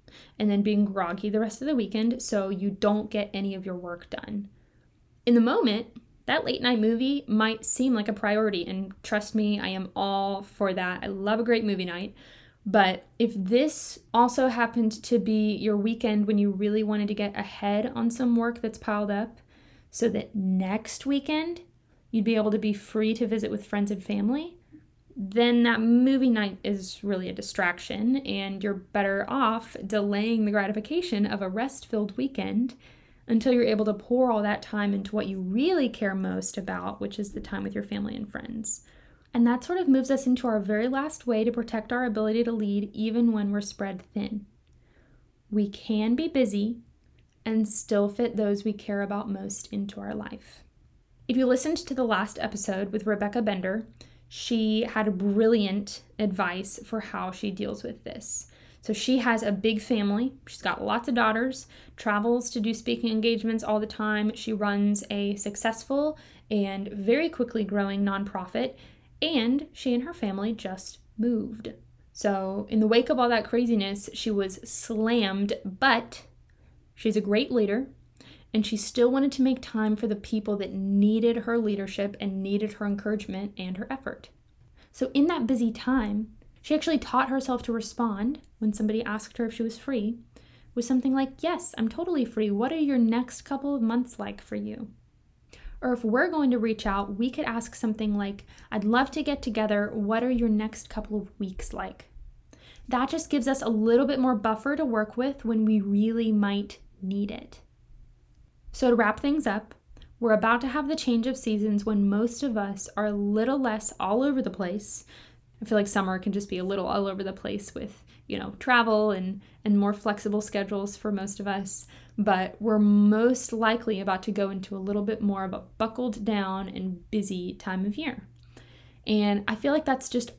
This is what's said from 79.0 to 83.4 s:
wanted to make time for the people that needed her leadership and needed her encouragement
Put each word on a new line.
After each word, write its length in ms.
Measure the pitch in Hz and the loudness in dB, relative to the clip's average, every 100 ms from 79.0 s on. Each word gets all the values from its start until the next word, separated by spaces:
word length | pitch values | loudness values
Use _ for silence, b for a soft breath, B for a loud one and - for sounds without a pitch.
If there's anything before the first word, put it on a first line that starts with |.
| 240 | 4
wanted 200 | 269 277 | 6 2
to 80 | 269 | 4
make 200 | 262 254 | 4 2
time 340 | - 220 214 214 | -2 0 2 2
for 120 | 233 | 0
the 80 | 208 | -2
people 400 | - 220 208 202 | -2 -4 -2 -2
that 140 | 190 | -4
needed 640 | 196 196 202 208 220 233 233 | -4 2 4 6 6 4 2
her 220 | 226 233 | 0 0
leadership 580 | 220 202 196 - 202 202 | 0 -2 -4 -4 -4 -4
and 200 | 202 190 | -4 -4
needed 320 | 196 202 214 | -2 0 -2
her 120 | - 202 | -2 -4
encouragement 680 | 202 208 208 208 190 | -2 -2 -4 -4 -8